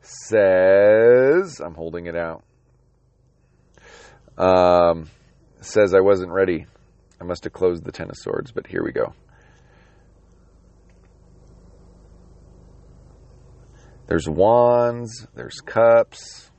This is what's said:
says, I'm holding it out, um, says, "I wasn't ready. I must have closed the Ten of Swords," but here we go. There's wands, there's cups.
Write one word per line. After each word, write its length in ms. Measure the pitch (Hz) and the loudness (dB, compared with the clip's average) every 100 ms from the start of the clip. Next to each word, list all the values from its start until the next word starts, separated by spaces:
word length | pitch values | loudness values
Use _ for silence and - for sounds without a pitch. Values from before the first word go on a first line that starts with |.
says, 1600 | _ - - 107 98 92 92 98 104 110 117 123 131 165 190 139 | _ -20 -4 2 2 4 4 4 4 4 4 4 4 0 -2 -10
I'm 140 | 78 | -16
holding 320 | 80 82 85 85 | -12 -12 -10 -10
it 100 | 85 | -8
out, 260 | 85 82 _ _ _ _ _ _ _ _ _ _ _ _ _ _ - - - _ _ - | -8 -12 _ _ _ _ _ _ _ _ _ _ _ _ _ _ -20 -20 -20 _ _ -4
um, 720 | 92 92 90 87 87 82 80 _ _ _ _ _ | 2 4 4 4 2 0 -8 _ _ _ _ _
says, 320 | - 107 104 | -6 -2 2
"I 60 | 95 | 2
wasn't 320 | 95 98 90 | 2 0 -2
ready. 340 | 90 95 82 - _ _ _ _ _ | -4 -2 -4 -8 _ _ _ _ _
I 40 | |
must 200 | 87 87 | -12 -12
have 80 | 85 | -12
closed 320 | - 90 87 | -4 -4 -4
the 80 | - | -10
Ten 160 | - - | -16 -16
of 80 | - | -14
Swords," 340 | - - - | -10 -10 -10
but 160 | - - | -14 -10
here 160 | - | -8
we 100 | 50 | -6
go. 200 | - 58 - _ _ _ _ _ _ _ _ _ _ _ _ _ _ _ _ _ _ _ _ _ _ _ - - _ - _ - - - - - - - - - - - - - - _ - - - - - - | -6 -8 -10 _ _ _ _ _ _ _ _ _ _ _ _ _ _ _ _ _ _ _ _ _ _ _ -20 -20 _ -20 _ -20 -20 -20 -20 -20 -20 -20 -20 -20 -20 -20 -20 -20 -20 _ -20 -20 -20 -20 -20 -6
There's 200 | 85 80 | -6 -4
wands, 1000 | 78 98 120 120 120 120 120 120 117 110 | -2 2 4 2 0 -2 -6 -14 -18 -20
there's 260 | 117 - - | -20 -18 -18
cups. 880 | - - 117 117 - - - - - | -8 0 4 4 0 -8 -20 -20 -20